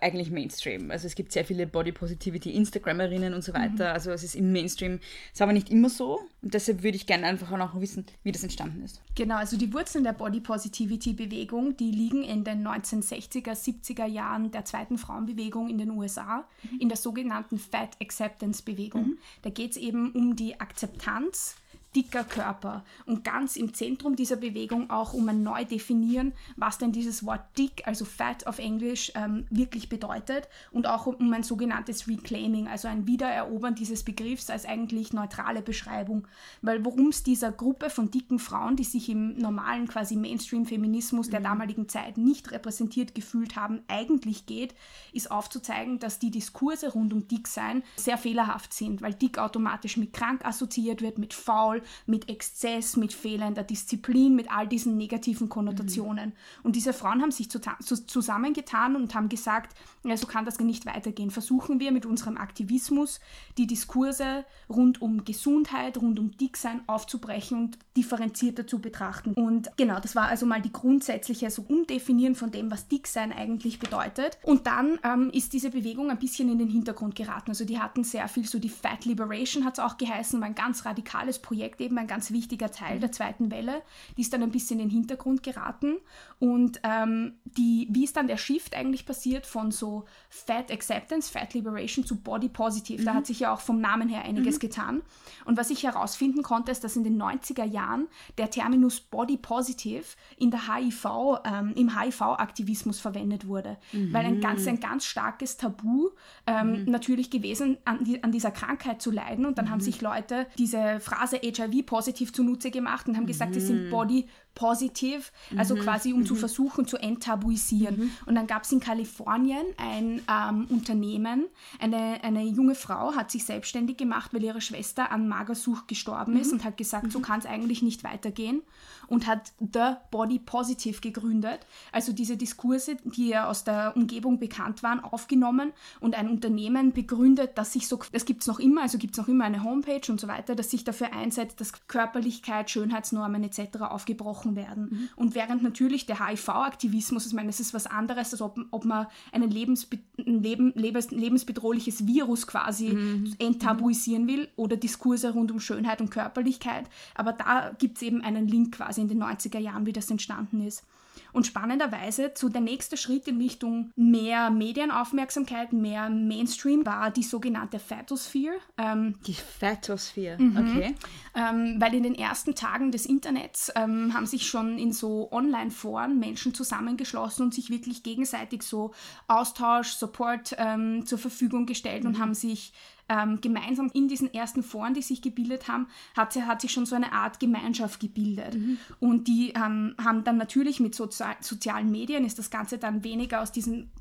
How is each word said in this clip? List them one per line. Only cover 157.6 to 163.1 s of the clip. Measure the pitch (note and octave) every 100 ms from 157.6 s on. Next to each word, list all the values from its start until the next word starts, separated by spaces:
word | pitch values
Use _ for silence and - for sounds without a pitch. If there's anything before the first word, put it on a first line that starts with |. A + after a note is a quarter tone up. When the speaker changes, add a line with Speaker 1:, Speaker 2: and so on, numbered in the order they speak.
| - -
Speaker 2:
gibt's | B3+ -
eben | A#3 A#3
einen | A3 G#3+ G#3+
Link | A#3 A#3 -
quasi | - G#3+
in | G#3+
den | A3
neunziger | G#3+ G#3 G3+ A3
Jahren, | G#3+ G#3 G#3+
wie |
das | G#3+ G3+
entstanden | G#3+ - G#3 G#3 G#3+ G#3
ist. | - _ _ - - -
Und | B3 A#3
spannenderweise, | G3+ A3+ C4+ C#4+ G#3 G3 A#3+ C#4 -
so | B3
der | A#3
nächste | A3+ C4+ - D4
Schritt | -